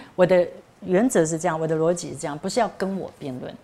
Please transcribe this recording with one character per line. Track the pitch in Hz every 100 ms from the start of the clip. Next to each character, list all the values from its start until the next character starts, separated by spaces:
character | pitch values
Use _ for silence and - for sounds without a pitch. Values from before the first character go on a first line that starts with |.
| -
我 | -
的 | 175 180 170 - - _
原 | 190 185 247
则 | 202 160
是 | 165
这 | 175
样， | 160
我 | 160
的 |
逻 | 160 160
辑 | 175 151
是 | 139
这 | 160
样， | 147
不 | 190
是 | 247
要 | 208 -
跟 | 190 190
我 | - -
辩 | 143 127
论， | 156 -